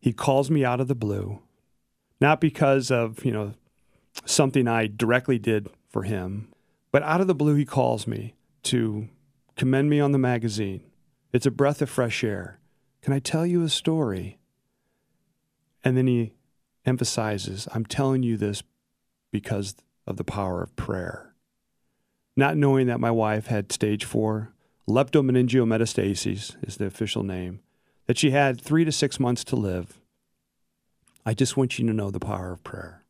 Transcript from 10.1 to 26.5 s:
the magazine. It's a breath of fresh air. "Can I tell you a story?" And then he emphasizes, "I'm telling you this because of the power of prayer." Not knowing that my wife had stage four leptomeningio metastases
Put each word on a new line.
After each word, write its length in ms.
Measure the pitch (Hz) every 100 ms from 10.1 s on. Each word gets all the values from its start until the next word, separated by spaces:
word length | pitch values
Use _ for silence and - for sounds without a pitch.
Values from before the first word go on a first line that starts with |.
the 60 | 139
magazine. 640 | 127 120 113 104 101 95 - _ _ _ _
It's 140 | 123 139
a 40 |
breath 320 | 113 139 147
of 80 | 139
fresh 320 | - 120 107
air. 380 | 113 98 87 - _ _ _ _
"Can 100 | -
I 60 | 139
tell 260 | - 160
you 180 | 170 175
a 60 | 165
story?" 680 | - - 160 135 95 92 - _ _ _ _ _ _ _ _ _ _ _ _ _ _
And 140 | 139 127
then 100 | 127
he 280 | 120 110 _ _ _ _ _
emphasizes, 840 | - 127 120 - 110 104 95 95 -
"I'm 100 | 117
telling 380 | 110 - 135 131
you 140 | 123 110
this 260 | 104 101 - _ _ _ _ _ _
because 420 | 208 - 104 98 - _ _ -
of 120 | 98
the 60 |
power 380 | - 101 98 90
of 140 | 85 -
prayer." 580 | - 101 87 87 - _ _ _ _ _ _ _ _ _ _ -
Not 200 | 139 156
knowing 300 | 143 135 127
that 140 | 120
my 100 | 117
wife 380 | 117 107 107 107
had 240 | 110 98
stage 320 | - 107 104
four 480 | - 113 110 107 110 _ _ _ -
leptomeningio 800 | 110 135 156 135 127 127 127 113
metastases 880 | 110 113 - 98 98 101 98 -